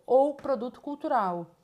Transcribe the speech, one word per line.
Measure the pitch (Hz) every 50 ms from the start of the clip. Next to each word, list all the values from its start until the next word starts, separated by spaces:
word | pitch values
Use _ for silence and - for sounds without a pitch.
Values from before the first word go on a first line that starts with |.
| -
ou | - 240 262 277 294 277
produto | 277 - 277 269 214 240 254 - -
cultural. | - 294 285 285 - 311 285 233 202 185 175 175 170 - _ _